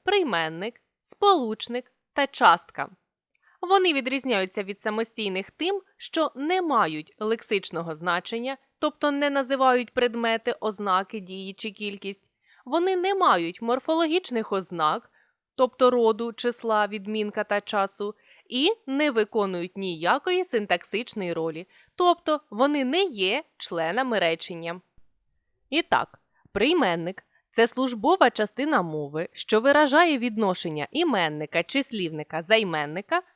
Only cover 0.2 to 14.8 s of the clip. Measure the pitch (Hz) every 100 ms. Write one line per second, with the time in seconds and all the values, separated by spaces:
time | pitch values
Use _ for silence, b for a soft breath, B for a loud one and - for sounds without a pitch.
0.2 | 311 170 160 165 214 - _ _ - -
1.2 | 403 359 226 214 - 240 - _ _ -
2.2 | - - 226 170 - - 139 _ _ _
3.2 | _ _ _ _ 349 392 370 277 247 269
4.2 | 262 202 185 - 196 202 220 214 226 -
5.2 | 208 185 190 - 330 392 - _ - 330
6.2 | 302 254 294 370 339 240 165 156 160 -
7.2 | 214 226 - 196 - 165 165 156 175 175
8.2 | - 233 247 269 _ _ 302 - 294 285
9.2 | 285 277 254 269 262 247 240 - 240 233
10.2 | 226 226 247 - 214 196 202 185 196 220
11.2 | 180 190 190 185 220 196 208 202 196 202
12.2 | _ b b b 247 320 370 359 370 392
13.2 | 330 185 165 - 233 254 - 320 320 349
14.2 | 370 240 220 196 175 170